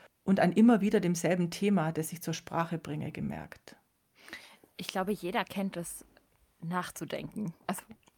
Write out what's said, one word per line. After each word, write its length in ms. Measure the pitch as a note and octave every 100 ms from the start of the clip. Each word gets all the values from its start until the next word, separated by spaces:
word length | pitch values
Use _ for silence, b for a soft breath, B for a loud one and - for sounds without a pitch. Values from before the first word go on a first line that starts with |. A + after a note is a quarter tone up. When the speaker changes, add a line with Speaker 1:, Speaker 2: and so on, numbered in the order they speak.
| B _
Speaker 1:
und 160 | - G3
an 120 | F3
immer 280 | F3 A3+ A3
wieder 180 | G3+ G#3
demselben 500 | F3 E3+ E3 F3 E3+
Thema, 400 | - G3+ G3 D#3+
das 200 | D#3+ D#3+
ich 80 | E3
zur 120 | -
Sprache 440 | D#3+ - E3 E3 E3
bringe, 340 | - D3+ D3+
gemerkt. 640 | - C#3+ D#2 - - - - _ _ _ _ B B B B _ -
Speaker 2:
Ich 100 | F#3
glaube, 240 | G3 F#3+
jeder 320 | G3+ F3 A3+ F#3
kennt 320 | G3+ G3 F3
es, 280 | E3+ - - _ _ _ _ _
nachzudenken. 920 | E3 F3+ E3+ - E3 D3 - - G3 - -
Also 160 | F#3+ - - _